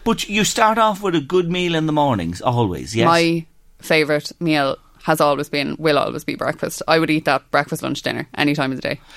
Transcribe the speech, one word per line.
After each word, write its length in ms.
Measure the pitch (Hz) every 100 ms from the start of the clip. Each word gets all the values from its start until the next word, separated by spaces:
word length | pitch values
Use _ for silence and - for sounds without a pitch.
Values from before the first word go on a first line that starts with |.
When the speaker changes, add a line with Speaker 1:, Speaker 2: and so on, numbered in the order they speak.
Speaker 1:
but 240 | 233 220 -
you 160 | 202
start 320 | 196 - 220 220
off 240 | 220 196
with 120 | 202
a 60 | 170
good 300 | 135 180 170
meal 240 | 180 175
in 120 | 165 156
the 80 |
mornings, 480 | 151 143 104 82 92
always, 520 | 127 120 104 78 64
yes? 120 | 113 165
Speaker 2:
My 400 | 170 170 165 165 _ _ -
favourite 500 | - 160 147 151 - -
meal 380 | 170 151 139 - _ _
has 140 | - 160
always 300 | 147 143 147
been, 260 | 143 139 -
will 180 | 156 143
always 260 | - 120
be 100 | -
breakfast. 480 | - - - 135 - -
I 120 | 165
would 100 | 160
eat 160 | 156
that 260 | 156 139 -
breakfast, 320 | 143 147 156
lunch, 200 | 131 143
dinner, 260 | 131 127 143
any 200 | - 147
time 160 | 147 135
of 60 | 131
the 60 | -
day. 140 | 139 -